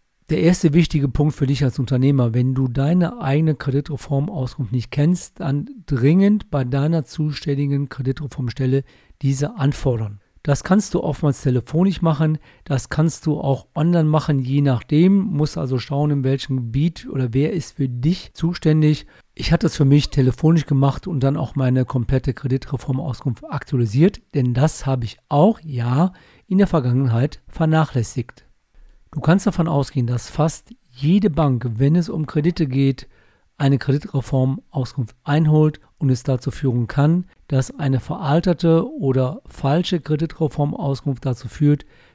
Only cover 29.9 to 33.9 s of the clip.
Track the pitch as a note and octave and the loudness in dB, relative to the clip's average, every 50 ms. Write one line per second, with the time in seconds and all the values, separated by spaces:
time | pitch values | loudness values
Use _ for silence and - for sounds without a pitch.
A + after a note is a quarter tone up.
29.9 | - C#3 B2 A#2 B2 A#2+ - - - - D3+ D#3+ - - - - - - _ _ | -2 -2 -2 -2 -2 -4 -6 -6 -4 -2 -2 -2 -2 -6 -12 -20 -20 -20 _ _
30.9 | B2 B2 C3+ D3 F3+ G#3 F#3+ G3+ C#3+ D3+ D#3 C#3+ C3 A#2 A2 B2 A2 G#2+ C3+ C#3+ | _ -4 0 2 2 4 2 2 2 2 2 2 0 0 -2 -4 -2 0 2 2
31.9 | D#3 F3 E3 E3 - F3 D#3 - - D3+ D3 F3 F3 - E3 C3+ B2+ C3+ C#3 C3+ | 2 2 0 -2 -4 -6 -6 -4 -2 -2 0 0 0 0 -2 -2 0 0 0 0
32.9 | C3+ - - - - _ _ _ _ _ _ _ _ - D3 C3+ C#3 B2+ - - | 0 -2 -6 -20 -20 _ _ _ _ _ _ _ _ -2 0 2 2 2 2 0